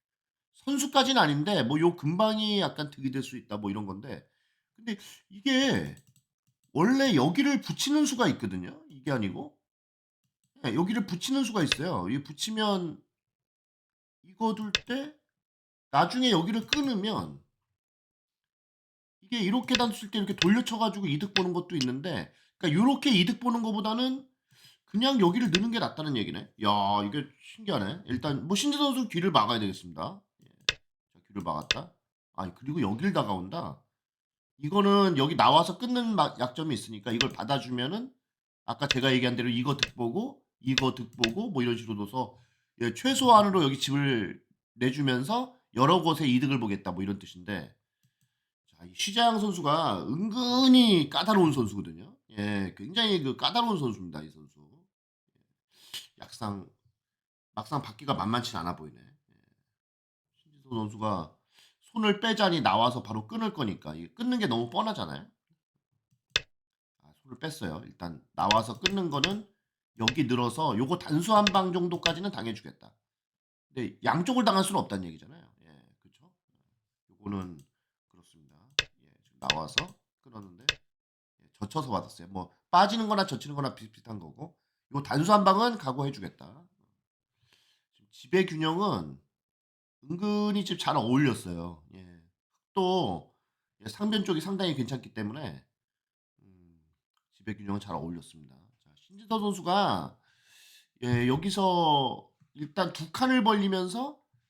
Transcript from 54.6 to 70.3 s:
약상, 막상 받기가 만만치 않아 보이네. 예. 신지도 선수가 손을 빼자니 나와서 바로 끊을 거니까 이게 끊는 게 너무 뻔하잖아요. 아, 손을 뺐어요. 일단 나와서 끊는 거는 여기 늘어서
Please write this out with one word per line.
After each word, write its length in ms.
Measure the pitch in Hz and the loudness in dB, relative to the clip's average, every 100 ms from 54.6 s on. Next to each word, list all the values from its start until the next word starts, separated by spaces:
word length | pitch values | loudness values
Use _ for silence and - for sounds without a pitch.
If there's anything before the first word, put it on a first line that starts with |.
| 73 147 180 _ _ _ _ _ _ _ _ _ - - - _ | -20 _ _ _ _ _ _ _ _ _ _ _ -18 -16 -16 _
약상, 480 | - - 107 98 - _ _ _ _ _ _ _ _ | -20 -10 -8 -8 -12 _ _ _ _ _ _ _ _
막상 260 | - 110 147 | -14 -8 -6
받기가 340 | - - 143 | -8 -10 -6
만만치 420 | 131 95 120 117 98 | -4 -2 -2 -4 -6
않아 200 | 85 80 | -6 -8
보이네. 200 | 76 58 | -12 -20
예. 380 | - _ _ _ _ _ _ _ _ _ _ _ _ _ | -20 _ _ _ _ _ _ _ _ _ _ _ _ _
신지도 340 | 156 147 135 | _ _ -10
선수가 640 | 117 107 107 107 95 78 _ _ _ _ _ | -6 -6 -4 -4 -4 -6 _ _ _ _ _
손을 400 | _ 233 214 202 | _ 0 2 2
빼자니 400 | 226 214 196 170 | 0 2 2 2
나와서 420 | 107 98 123 123 | 2 4 2 0
바로 240 | 104 107 107 | -6 -8 -8
끊을 260 | 220 220 | -6 -6
거니까 420 | - 113 85 76 | -4 -4 -6 -10
이게 140 | 78 85 | -12 -14
끊는 240 | - 240 247 | -6 -2 0
게 80 | 196 | 0
너무 220 | 117 117 | 0 -2
뻔하잖아요. 560 | 180 220 175 85 71 - _ _ _ _ _ _ _ _ _ _ - - _ _ _ _ _ | -2 -4 -4 -8 -10 -14 _ _ _ _ _ _ _ _ _ _ -6 -6 _ _ _ _ _
아, 100 | 73 76 | _ _
손을 160 | 131 123 | -20 -8
뺐어요. 420 | 156 147 92 78 | -8 -6 -6 -6
일단 380 | - - 87 78 - | -12 -12 -12 -12 -12
나와서 460 | - 95 110 110 107 | -2 2 2 -2 -4
끊는 320 | - 196 175 | -4 -2 -2
거는 380 | 143 180 202 - _ _ _ _ - | 0 -2 -2 -8 _ _ _ _ -4
여기 260 | 110 - | -2 0
늘어서 520 | 127 | 0